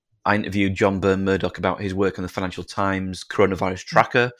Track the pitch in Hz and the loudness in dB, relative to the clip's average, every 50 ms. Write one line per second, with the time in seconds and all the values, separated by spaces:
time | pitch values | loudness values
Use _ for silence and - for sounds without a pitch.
0 | _ _ _ _ _ - 104 107 - - 95 104 98 98 98 - 110 98 98 95 | _ _ _ _ _ 0 0 0 0 -2 0 0 2 2 2 2 2 2 2 2
1 | 87 98 95 95 95 95 95 92 92 90 - - 90 95 85 - 101 98 92 95 | 2 2 2 2 2 0 0 2 0 -4 -4 -2 -2 -2 -2 -2 -4 -6 -2 0
2 | 98 95 90 - 92 90 - - 95 92 87 - 90 - - - 101 98 95 95 | 0 -2 -2 -4 -8 -6 -6 -4 -6 -6 -6 -8 -12 -10 -6 -4 -2 -2 -2 -2
3 | 92 95 92 87 - - - - 107 95 95 90 98 95 95 92 - - - - | -4 -6 -8 -10 -10 -10 2 2 4 4 4 0 -2 -4 -4 -6 -8 0 2 2
4 | 113 - - 131 120 123 - _ | 2 4 2 2 2 2 -2 _